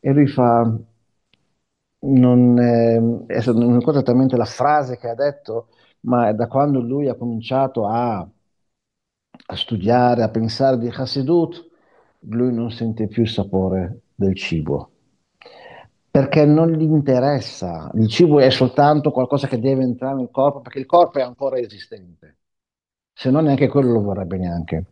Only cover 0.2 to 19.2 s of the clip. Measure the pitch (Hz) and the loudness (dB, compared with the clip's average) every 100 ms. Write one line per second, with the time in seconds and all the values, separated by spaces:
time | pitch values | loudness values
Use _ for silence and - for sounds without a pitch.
0.2 | 139 139 123 117 113 113 - _ _ _ | 2 4 2 4 2 -2 -8 _ _ _
1.2 | _ _ _ _ _ _ _ _ 139 135 | _ _ _ _ _ _ _ _ 0 4
2.2 | 127 123 123 120 120 120 117 117 113 117 | 6 6 6 4 4 4 4 2 0 -4
3.2 | - - 120 113 120 123 120 143 127 123 | -6 -4 0 0 2 2 2 0 2 2
4.2 | 131 127 110 - 131 151 131 123 120 117 | 2 0 -2 -2 0 0 -2 -8 -8 -4
5.2 | 143 143 - 113 - _ _ _ - 123 | -4 -4 -10 -10 -10 _ _ _ -2 0
6.2 | 117 107 117 135 143 135 117 135 143 117 | 2 0 -2 0 0 0 -2 -4 -4 -6
7.2 | 120 113 113 131 135 123 104 117 120 107 | -8 -8 -6 -2 -2 -4 -4 -2 -4 -6
8.2 | 87 _ _ _ _ _ _ _ _ _ | -10 _ _ _ _ _ _ _ _ _
9.2 | _ _ _ - - 113 95 120 123 120 | _ _ _ -12 -6 -4 0 2 2 2
10.2 | 110 113 113 110 135 127 117 117 127 139 | -2 -2 -4 -2 0 0 -4 -8 -8 -6
11.2 | 135 175 160 170 - _ _ _ _ _ | 0 0 0 -6 -20 _ _ _ _ _
12.2 | - 113 127 117 117 110 113 110 107 - | -10 -2 -2 -2 -6 -6 -6 -4 -6 -2
13.2 | 113 - 95 95 95 95 90 - _ - | -2 -2 -4 -2 -2 -2 -6 -10 _ -4
14.2 | 98 92 - 82 76 71 - _ _ _ | -2 -2 -4 -6 -4 -6 -8 _ _ _
15.2 | _ _ - - - - - _ _ 143 | _ _ -20 -20 -20 -20 -20 _ _ -2
16.2 | 131 156 147 151 165 160 156 156 143 127 | 2 4 4 4 2 0 0 0 2 0
17.2 | 135 143 - - 90 82 76 - 110 - | 0 -2 -6 -12 -10 -10 -8 -2 0 4
18.2 | 170 147 131 - 127 - 143 151 147 131 | 4 6 4 4 0 4 2 4 0 -2